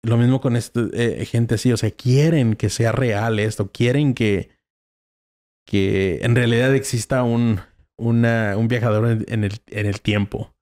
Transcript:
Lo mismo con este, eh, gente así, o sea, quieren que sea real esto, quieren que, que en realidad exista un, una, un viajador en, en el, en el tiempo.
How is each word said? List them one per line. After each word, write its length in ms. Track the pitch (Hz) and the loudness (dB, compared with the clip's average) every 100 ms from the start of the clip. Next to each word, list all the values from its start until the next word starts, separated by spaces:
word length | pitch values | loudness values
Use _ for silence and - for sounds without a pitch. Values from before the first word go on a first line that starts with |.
Lo 120 | 113 117 | 0 2
mismo 240 | 120 131 | 4 2
con 140 | 127 117 | 0 -2
este, 240 | - 120 110 | -2 -4 -2
eh, 300 | - 120 65 113 | -2 -2 -2 -4
gente 300 | 117 117 110 | -2 0 0
así, 160 | 127 | 0
o 40 | 113 | 0
sea, 140 | 107 | -2
quieren 600 | - 123 131 156 165 117 | -4 0 2 4 2 2
que 160 | 110 107 | 0 -2
sea 200 | - 117 | 0 0
real 460 | 110 127 101 113 110 | 0 0 0 -2 0
esto, 300 | 107 - 98 | -2 -4 -8
quieren 420 | - 120 131 147 | -2 0 2 0
que, 360 | 120 110 98 - _ _ _ _ _ _ _ _ _ _ _ - | 0 0 0 -4 _ _ _ _ _ _ _ _ _ _ _ -4
que 520 | 101 98 98 95 82 | 0 0 0 0 -2
en 120 | 117 | 0
realidad 400 | 120 120 117 127 | 2 2 2 2
exista 480 | 135 135 120 - 131 | 0 0 -6 -2 -2
un, 380 | 123 117 117 104 - _ _ - | 0 2 2 0 -4 _ _ -6
una, 600 | 113 117 117 117 107 101 | 0 2 2 2 0 -2
un 100 | 117 | 0
viajador 400 | 120 117 107 117 | 0 0 0 0
en, 140 | 113 - | 0 -2
en 160 | 113 | -2
el, 160 | 104 104 _ | -2 -4 _
en 180 | 104 104 | -4 -4
el 140 | 101 | -2
tiempo. 540 | - 104 101 - - _ | -2 0 -2 -6 -10 _